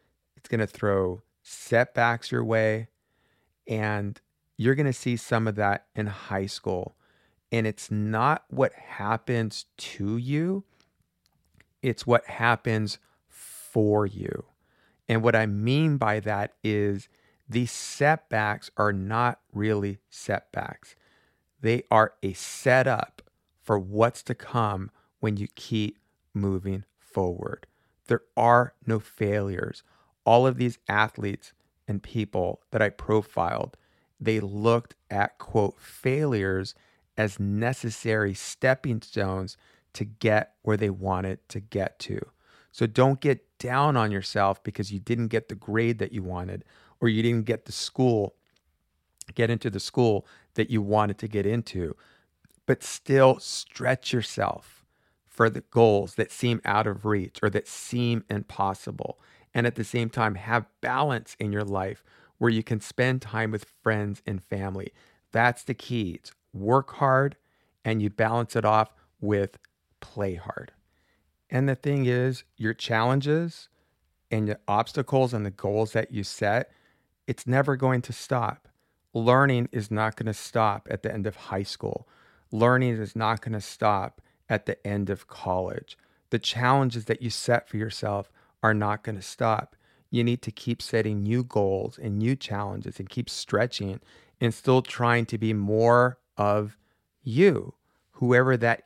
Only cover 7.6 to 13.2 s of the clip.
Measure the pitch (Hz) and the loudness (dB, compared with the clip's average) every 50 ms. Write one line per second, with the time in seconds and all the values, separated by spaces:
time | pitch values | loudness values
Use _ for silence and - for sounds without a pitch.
7.6 | 110 110 104 - - - 110 104 104 107 110 110 120 143 156 - _ - - 127 | 0 0 -4 -6 -8 -6 -4 -2 -2 -2 0 2 2 2 2 0 _ -10 0 0
8.6 | 131 - - - - - - - 101 104 113 113 - - 123 117 113 107 - - | 0 0 0 -6 -20 -16 -12 -8 -4 -2 -2 -2 -2 -2 -2 -2 -2 -2 -4 -10
9.6 | - _ _ - - - - - 98 101 110 120 123 131 143 151 165 180 190 202 | -16 _ _ -16 -14 -14 -10 -6 -4 -4 -4 -4 -4 -2 -2 -2 -2 -2 -2 -4
10.6 | 196 _ _ _ _ _ _ _ _ _ _ _ _ _ _ _ _ _ _ _ | -6 _ _ _ _ _ _ _ _ _ _ _ _ _ _ _ _ _ _ _
11.6 | _ _ _ _ - 127 110 - - 123 120 117 - - - - 113 120 117 - | _ _ _ _ -4 -4 -4 -2 2 4 4 4 2 0 -6 0 2 2 2 2
12.6 | - 123 113 110 107 104 - - _ _ _ _ | 2 0 0 0 0 -2 -6 -10 _ _ _ _